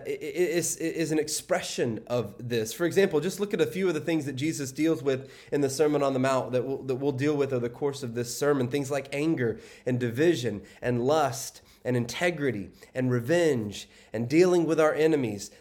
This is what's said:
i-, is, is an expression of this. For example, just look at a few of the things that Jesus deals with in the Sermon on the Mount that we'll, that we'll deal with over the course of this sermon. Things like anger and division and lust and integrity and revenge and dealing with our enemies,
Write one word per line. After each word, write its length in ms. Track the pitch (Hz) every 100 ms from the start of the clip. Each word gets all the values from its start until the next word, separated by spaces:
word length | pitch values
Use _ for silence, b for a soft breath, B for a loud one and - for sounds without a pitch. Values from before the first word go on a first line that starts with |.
| -
i-, 20 |
is, 720 | 143 151 160 180 170 - -
is 340 | 160 147 156
an 80 | 156
expression 840 | 147 - - 180 - - 160 147 -
of 280 | 123 104 -
this. 340 | 123 117 110
For 140 | - 170
example, 340 | 151 196 156
just 200 | 165 185
look 140 | 202
at 60 | 190
a 60 | 156
few 220 | 180 190
of 60 |
the 60 | 151
things 260 | 151 160 139
that 100 | 131
Jesus 360 | 151 143 135
deals 300 | 131 156 160
with 300 | 131 131 131 B B
in 100 | 147
the 80 | 139
Sermon 340 | 131 151 147
on 100 | 139
the 60 | 135
Mount 320 | 131 131 113
that 120 | 123
we'll, 200 | 120 135
that 120 | 131 127
we'll 160 | 139
deal 240 | 127 147 143
with 160 | 131
over 160 | 127 120
the 60 |
course 300 | 120 143 131
of 100 | 123
this 240 | 113 117 -
sermon. 300 | 143 143 123
Things 240 | 143 135
like 160 | 143 139
anger 480 | 143 156 151 120 104 B B -
and 140 | 123
division 600 | 120 113 165 151 120 101 B B
and 240 | 123 123 123
lust 560 | 156 139 123 - - b b -
and 120 | 127
integrity 720 | 120 - 180 160 143 107 90 B B 131
and 160 | 127
revenge 800 | 123 120 170 165 131 104 95 - b b
and 160 | 110 120
dealing 360 | 151 180 180 156
with 140 | 156
our 140 | 156
enemies, 580 | 135 160 151 120 101 - B